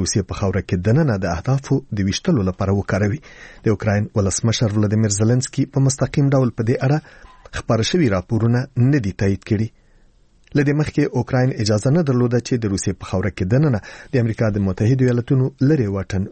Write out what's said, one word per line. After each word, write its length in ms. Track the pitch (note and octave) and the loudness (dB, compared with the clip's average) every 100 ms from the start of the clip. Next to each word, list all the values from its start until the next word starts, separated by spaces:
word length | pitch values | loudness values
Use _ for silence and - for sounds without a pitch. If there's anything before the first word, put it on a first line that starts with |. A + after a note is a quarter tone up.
روسیې 220 | F#2 G#2+ F#2 | -2 -2 -4
په 60 | F#2+ | -4
خاوره 200 | G2 F#2 - | -2 -2 -2
کې 80 | F#2 F#2 | -2 2
دننه 280 | C3 D#3+ G2+ | 2 2 0
د 40 | F#2 D#2+ | -2 -4
اهدافو 440 | B2+ C3+ - C3+ - G#2 | -2 -2 0 -4 -2 -2
د 20 | G2 | -2
ویشتلو 360 | - - D3+ F#2 | -2 0 0 0
لپاره 220 | F2+ F#2+ G2 | -2 0 0
وکاروي. 440 | F#2 F#2 G#2 G#2 - - - - | 0 -2 -2 -4 -8 -20 -20 -6
د 20 | A#2 | -2
اوکراین 380 | G#2 G#2+ G2+ G#2+ | 0 0 0 0
ولسمشر 640 | A2+ G2 - A2+ - A2 G#2 | 0 0 0 0 0 0 0
ولادیمیر 400 | G#2 G#2+ A2 G2+ | 0 2 0 2
زلنسکي 440 | A2 B2 - - C3+ | 2 2 0 -4 -2
په 160 | C#3 C3+ | 0 0
مستقیم 380 | - B2 - C#3 C3+ | 0 -2 0 2 2
ډول 140 | B2+ - | 0 0
په 40 | A2 | -2
دې 80 | C3 C3 | 0 0
اړه 120 | D3+ - - - - - - | 0 -4 -18 -20 -20 -16 -10
خپاره 200 | - A2+ A2 | -2 0 2
شوي 240 | F#3 C3+ F#2+ | 2 2 2
راپورونه 420 | - A2+ A#2 B2 C3 - | 0 0 2 0 -2 0
نه 220 | B2 D3 | 2 2
دي 140 | G2+ - | 0 -2
تایید 200 | G2 G2 - | -2 -2 -2
کړي. 180 | G#2 A2 _ _ _ _ _ _ _ _ D3 | -2 -2 _ _ _ _ _ _ _ _ -2
له 60 | C#3+ | 0
دې 80 | D3 | 0
مخکې 220 | D3 - D3 B2+ | -2 0 0 -2
اوکراین 320 | A#2 B2+ B2+ - | -2 0 0 0
اجازه 280 | A2 G#2+ C3 | 0 0 2
نه 80 | D#3+ D3 | 0 2
درلوده 300 | B2 B2 A#2+ | 0 2 0
چې 160 | - B2+ | -2 -2
د 20 | A2 | -2
روسیې 200 | F#2+ - F2+ | -2 -4 -6
په 60 | - | -4
خاوره 200 | F#2 G2 | -4 -2
کې 140 | - F#2 | -2 0
دننه 280 | B2+ D#3 A2 - - - | 2 2 0 -6 -18 -4
د 100 | C3 | -2
امریکا 220 | A#2 G#2+ A2 | 0 0 -2
د 120 | G#2 G2 | 0 -2
متحدو 400 | F#2 A2 C3 B2+ | 0 2 2 2
ایالتونو 380 | A#2+ A#2 C3+ C3 - C3+ | 0 0 0 0 0 0
لرې 200 | D#3 G#2 | 2 0
واټن 280 | G2 F#2 G2 G2 | -4 -4 -4 -2